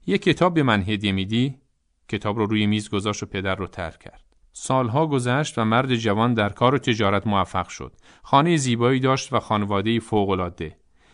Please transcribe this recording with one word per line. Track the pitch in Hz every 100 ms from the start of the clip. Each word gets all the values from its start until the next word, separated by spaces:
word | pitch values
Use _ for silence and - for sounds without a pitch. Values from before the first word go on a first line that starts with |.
| -
یه | 196
کتاب | 185 - 180
به | 165
من | 135 104
هدیه | 95 107 104
می‌دی؟» | 95 95 113 135 131 _ _ _ _ -
کتاب | 104 107 110
رو | 104
روی | 107 104
میز | 107 104
گذاشت | 101 104 104
و | 98
پدر | 98 95 95
رو | 90
ترک | - 82 -
کرد. | - - _ _ _ -
سالها | - 131 123 127 160
گذشت | 139 123 131 151 -
و | 110
مرد | 117 131 120
جوان | 110 101 120
در | 117 104
کار | - 123 135
و |
تجارت | 135 110 101 101 107
موفق | 101 90 95 82
شد. | - 65 - - -
خانهٔ | - 139 165 165
زیبایی | 131 117 120 131
داشت | 131 131 -
و | 117
خانوادهٔ | - 107 101 101 104 113
فوق‌العاده. | - 107 98 92 90 - 80 - _ _ _